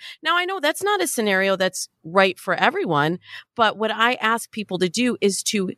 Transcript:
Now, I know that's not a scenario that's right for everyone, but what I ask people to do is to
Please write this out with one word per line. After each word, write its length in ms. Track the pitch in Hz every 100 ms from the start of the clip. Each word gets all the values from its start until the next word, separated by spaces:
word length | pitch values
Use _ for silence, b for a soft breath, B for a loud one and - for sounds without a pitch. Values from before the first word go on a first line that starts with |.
| B B
Now, 140 | 311 349
I 80 | 359
know 120 | 381
that's 240 | 294 -
not 180 | 403 403
a 60 | 339
scenario 480 | - 214 190 196
that's 340 | 190 185 - - _
right 360 | 160 190 190 -
for 140 | -
everyone, 640 | 170 208 370 269 147 151 180 B B -
but 220 | - 214 190
what 160 | 220
I 220 | 220 233
ask 360 | 254 220 226 -
people 280 | 220 196 180
to 100 | 180
do 280 | 220 247 214
is 220 | 202 185
to 260 | - 208 185